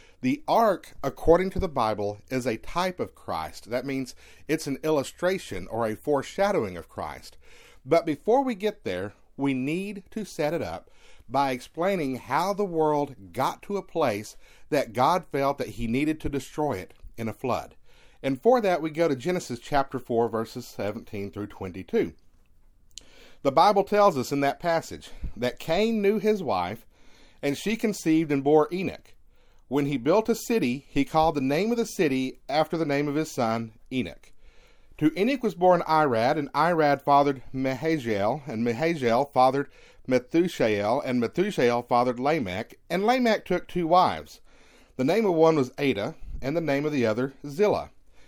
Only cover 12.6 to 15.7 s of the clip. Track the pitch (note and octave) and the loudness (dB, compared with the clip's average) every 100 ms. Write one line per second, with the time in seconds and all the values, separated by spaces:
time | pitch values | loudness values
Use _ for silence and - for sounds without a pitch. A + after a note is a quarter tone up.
12.6 | G3+ E3 D#3 D3 C#3+ B2 F#2+ G2+ C#3+ - | -2 0 2 2 -2 -8 -12 -2 -2 -4
13.6 | - G3 F#3 E3 C#3+ G#2 G#2+ - - - | -8 -8 -6 0 0 0 -6 -16 -20 -20
14.6 | - D3 A#2 A2 C3+ F3+ E3 C#3+ C#3 C#3 | -2 -2 0 2 2 2 -2 -2 -2 -2
15.6 | G2 | -6